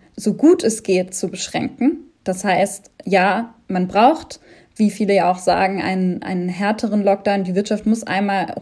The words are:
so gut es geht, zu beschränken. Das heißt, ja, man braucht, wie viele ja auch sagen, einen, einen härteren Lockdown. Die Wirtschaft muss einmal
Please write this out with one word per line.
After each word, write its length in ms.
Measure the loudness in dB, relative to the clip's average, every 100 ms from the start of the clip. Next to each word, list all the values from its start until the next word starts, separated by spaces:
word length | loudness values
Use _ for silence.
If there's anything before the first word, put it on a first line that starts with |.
| _ -6
so 200 | -4 2
gut 280 | 4 6
es 200 | 2 -2
geht, 320 | 0 0 0 -6
zu 120 | -8
beschränken. 760 | -8 -8 -6 -6 0 0 0 -8 _
Das 200 | -6 -4
heißt, 480 | 0 2 0 -4 -16 _ 0
ja, 500 | 2 2 0 -4 -12 _
man 200 | -4 -2
braucht, 520 | 4 4 4 -4 -20 _ -20 _ 0
wie 160 | 0
viele 240 | 0 0 2
ja 160 | 2
auch 80 | 0
sagen, 420 | 0 2 0 -2
einen, 400 | -2 0 0 -2
einen 280 | -4 -4 -4
härteren 540 | -2 -2 0 -2 0
Lockdown. 400 | 2 2 0 0
Die 120 | 0 -2
Wirtschaft 300 | -2 -2 0
muss 180 | -2
einmal 480 | 0 -2 0 -2 -4 -4